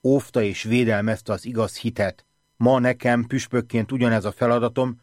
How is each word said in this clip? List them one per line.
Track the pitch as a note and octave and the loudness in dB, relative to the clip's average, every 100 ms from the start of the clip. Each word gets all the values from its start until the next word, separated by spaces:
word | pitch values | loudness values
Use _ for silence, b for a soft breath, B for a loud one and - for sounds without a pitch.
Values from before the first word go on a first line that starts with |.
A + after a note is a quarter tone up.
óvta | B2+ C#3 - B2 | 2 2 0 -2
és | G#2 F#2 | -2 -2
védelmezte | A2 A#2+ A#2 G#2 G#2+ G#2+ - | -2 2 2 2 0 -4 -4
az | G2+ | -6
igaz | A#2+ A#2 G#2 - | -6 -4 -4 -4
hitet. | A#2 A#2+ G2 - _ _ _ - | -6 -2 -4 -4 _ _ _ 0
„Ma | A#2+ C3 | 2 4
nekem | B2 B2+ B2 A#2+ | 2 0 0 0
püspökként | A#2 B2+ - B2+ A#2 A#2 A2 | 0 -4 -2 -4 -2 -2 -2
ugyanez | C3+ A#2+ A2+ | 0 2 2
a | G2+ | -2
feladatom, | - A#2+ A#2+ A#2 B2 B2+ A#2+ | -2 0 2 0 0 -2 -4